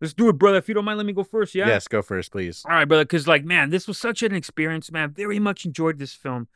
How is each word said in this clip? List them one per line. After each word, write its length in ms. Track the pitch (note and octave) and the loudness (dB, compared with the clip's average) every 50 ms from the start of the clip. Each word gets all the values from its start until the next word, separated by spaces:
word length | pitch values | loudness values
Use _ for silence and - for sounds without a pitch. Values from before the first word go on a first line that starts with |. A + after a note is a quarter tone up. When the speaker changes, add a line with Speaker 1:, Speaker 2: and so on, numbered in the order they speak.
Speaker 1:
Let's 120 | D#3+ D#3 - | -8 -6 0
do 140 | - A#3 A3+ | 2 4 4
it, 40 | F3 C#3 | 6 6
brother. 180 | F#3+ G3+ G3 | 6 6 6
If 100 | F#3 - | 4 2
you 60 | - A3 | 0 -2
don't 120 | G#3 G3+ | -2 -2
mind, 120 | G#3+ G#3 | -2 -2
let 80 | G#3 G#3 | -2 -4
me 80 | G3+ G3 | -4 -4
go 100 | G3 F#3+ | -4 -4
first, 300 | - - A3 G#3 - - | -4 -2 -2 -2 -2 -2
yeah? 140 | F#3 G3+ | 0 2
Speaker 2:
Yes, 200 | A3 G#2+ - - | 2 2 2 0
go 140 | - - G#2+ | -2 -2 -2
first, 300 | - - G2+ F#2 F2+ - | -2 -2 -4 -6 -6 -6
please. 320 | - G2+ F#2 E2+ E2 - - | -8 -8 -6 -6 -8 -8 -2
Speaker 1:
All 60 | - E3+ | 0 2
right, 100 | E3 D3 | 2 4
brother, 200 | C#3+ D#3+ D#3 D3+ | 4 4 4 4
'cause, 220 | - F3 E3 C#3 | 2 0 0 2
like, 180 | E3 D#3+ C#3+ C#3+ | 4 2 2 2
man, 240 | E3 F3+ E3+ C#3+ C#3+ | 2 0 2 2 2
this 180 | E3 D3 - | 0 -2 -4
was 100 | - F#3+ - | -6 -8 -6
such 240 | - A#3 A3 - A#3 | -4 -4 -2 -2 -2
an 100 | G#3+ G3 | -2 -2
experience, 580 | F3+ - - - - D#3 D#3+ D#3+ D#3+ - - | -4 -6 -6 -6 -4 -4 -4 -4 -6 -8 -8
man. 200 | D#3+ D#3+ D#3 D3 | -6 -4 -4 -4
Very 260 | D3 G3 G#3 G#3 G#3 G#3 | -6 -6 -6 -4 -2 0
much 260 | G#3 G3+ F#3+ - - | 0 0 -2 -4 -6
enjoyed 340 | F3 C3 - D#3+ D#3+ D#3 C#3 | -8 -4 -2 0 -2 -2 -2
this 140 | C#3 C3 - | -8 -12 -12
film. 340 | - - C3+ B2+ B2 A#2 - _ | -10 -8 -6 -6 -6 -8 -10 _